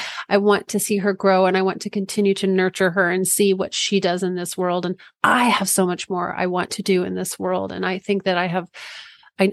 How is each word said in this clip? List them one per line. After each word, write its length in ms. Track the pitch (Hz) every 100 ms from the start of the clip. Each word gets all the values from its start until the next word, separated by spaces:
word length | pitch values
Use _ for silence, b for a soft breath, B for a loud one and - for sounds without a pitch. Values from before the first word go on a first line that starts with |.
| B B B
I 80 | 196
want 300 | 202 202 -
to 120 | 208
see 180 | - 202
her 160 | 196
grow, 340 | 196 196 185 190
and 100 | 190
I 60 |
want 180 | 190 -
to 80 | 208
continue 460 | 208 190 - 202 196
to 100 | 190
nurture 460 | 185 185 - 185
her 180 | 180 175
and 180 | 185 185
see 280 | - 202 190
what 180 | -
she 260 | - - 196
does 220 | 180 175
in 140 | 185 180
this 200 | 175 -
world. 300 | 180 180 175
And 100 | 185 B _
I 220 | - 247 247
have 220 | - 190
so 200 | - 180
much 200 | 175 -
more 240 | 180 175 -
I 100 | 180
want 240 | 180 -
to 100 | -
do 200 | 202 185
in 120 | 185 185
this 240 | 185 -
world. 320 | 185 185 196
And 160 | 185 185
I 100 | 185
think 280 | - 196 190
that 120 | 175
I 80 | 180
have, 240 | 180 175 B B B B B B -
I, 120 | 196